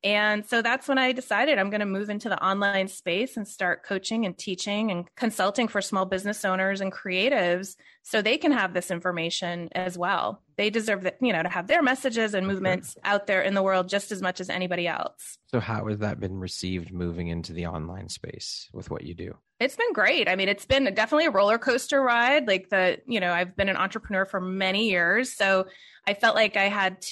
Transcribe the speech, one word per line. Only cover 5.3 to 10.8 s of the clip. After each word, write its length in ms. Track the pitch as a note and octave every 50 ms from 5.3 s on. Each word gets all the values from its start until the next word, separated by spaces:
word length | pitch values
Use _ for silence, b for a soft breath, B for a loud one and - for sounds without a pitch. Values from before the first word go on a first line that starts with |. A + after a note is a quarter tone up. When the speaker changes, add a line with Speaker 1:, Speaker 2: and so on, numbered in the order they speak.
| G#3 - F#3 G3+ G3+ - A#3
Speaker 1:
for 160 | A3 - G#3
small 220 | F#3+ - G#3 F#3+ F#3+
business 400 | F#3+ F#3+ F#3 G3 G3+ G#3+ - -
owners 360 | F#3+ F#3 F#3 F#3+ G3 G3 G3
and 120 | G3 F#3+
creatives 840 | F#3+ - - G3 F#3 F#3 G#3 C4 C#4+ A3+ F3+ F3 F3 F3+ G3 - - b b b b b _
so 180 | - - A3
they 160 | G3 G#3+ C4 -
can 140 | - D#4
have 200 | C#4 A#3+ F#3+ F3+
this 200 | F3 F3+ F3 -
information 760 | F3+ E3+ - F#3 F3 E3+ E3 E3+ - - F#3+ F3 F3 F3 E3+ -
as 260 | - F3+ F#3 F3+ F3+ F3
well. 440 | F3 F3+ G3 - - - G3+ - _ _ _
They 140 | - G#3 G#3
deserve 320 | G3+ A3+